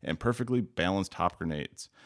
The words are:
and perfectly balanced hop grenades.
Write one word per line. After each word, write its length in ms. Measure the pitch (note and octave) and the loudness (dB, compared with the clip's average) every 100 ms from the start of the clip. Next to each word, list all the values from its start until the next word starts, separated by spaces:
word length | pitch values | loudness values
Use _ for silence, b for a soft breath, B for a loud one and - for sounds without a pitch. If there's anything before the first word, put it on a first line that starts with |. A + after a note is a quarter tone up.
and 160 | - D#2+ | -6 -2
perfectly 420 | A#2 A#2 A#2+ B2 | 0 0 0 0
balanced 540 | G2+ - F2 G2 F#2 - | 0 0 2 2 0 0
hop 240 | F2 - | 0 0
grenades. 500 | E2+ D2+ - - - b | -4 -4 -6 -10 -18 b